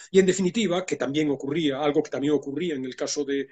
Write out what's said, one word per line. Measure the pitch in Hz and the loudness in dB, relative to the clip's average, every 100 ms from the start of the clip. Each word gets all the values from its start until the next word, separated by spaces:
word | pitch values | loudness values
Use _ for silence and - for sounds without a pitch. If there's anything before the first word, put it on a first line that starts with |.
| - | 0
y | 190 | 4
en | 185 | 6
definitiva, | 180 180 226 196 175 180 | 4 2 2 0 0 -2
que | - | -4
también | 123 147 151 | -2 0 0
ocurría, | 135 139 156 151 135 | 0 -2 -2 0 0
algo | 151 151 | 0 2
que | 147 | 0
también | 127 143 | -2 0
ocurría | 143 143 147 175 139 | 0 0 -4 -4 -4
en | 131 | -6
el | 123 | -6
caso | 139 151 139 | -4 -4 -2
de | 139 135 | -4 -4